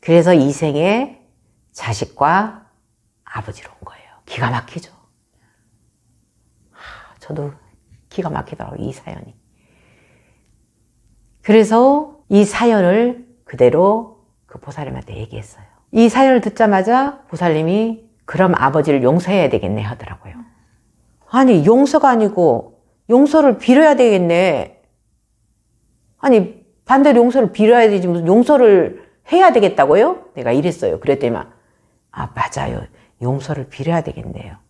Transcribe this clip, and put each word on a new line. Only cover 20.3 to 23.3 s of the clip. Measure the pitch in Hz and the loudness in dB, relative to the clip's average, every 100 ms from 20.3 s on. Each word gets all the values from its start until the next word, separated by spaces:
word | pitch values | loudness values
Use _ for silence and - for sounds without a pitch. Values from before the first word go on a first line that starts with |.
| 247 233 _ _ _ _ _ _ _ _ | -20 -20 _ _ _ _ _ _ _ _
아니, | 247 262 190 147 | 0 4 4 4
용서가 | 240 277 302 285 | 4 2 2 2
아니고 | 240 214 202 165 117 - _ _ _ - | 0 -2 0 0 0 -4 _ _ _ 0
용서를 | 247 285 | 2 4